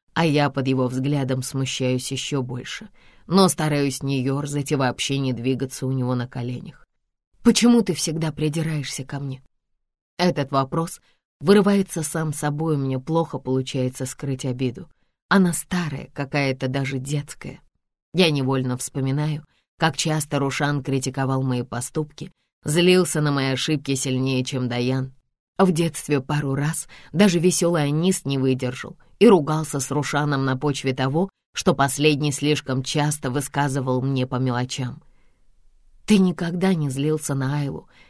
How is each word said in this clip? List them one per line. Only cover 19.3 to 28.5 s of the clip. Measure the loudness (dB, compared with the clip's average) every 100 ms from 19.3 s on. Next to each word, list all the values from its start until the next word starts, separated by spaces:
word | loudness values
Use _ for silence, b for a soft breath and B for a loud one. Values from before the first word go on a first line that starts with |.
| -4 -8 _ _ -2
как | 0 0
часто | -2 -2 -2 -2
Рушан | -2 0 -2 -2
критиковал | -2 -2 -2 -2 -2 0
мои | 0 -2
поступки, | -4 -8 -6 -6 -6 -8 -16 -16 _ _ -2
злился | 2 6 6 4 2
на | 0
мои | 0 0
ошибки | -2 -2 -2 -2 -2
сильнее, | 0 -2 0 0
чем | -2 -4 -2
Даян. | -2 0 -2 -4 -10 _ _ _ 0
В | 2
детстве | 2 0 -2 -2 -2
пару | 0 -2 -2
раз | -2 -2 -4 -8 B B
даже | 4 4 4
веселый | 2 2 2 2
Анис | 2 2 2 0 -2
не | 0
выдержал | 0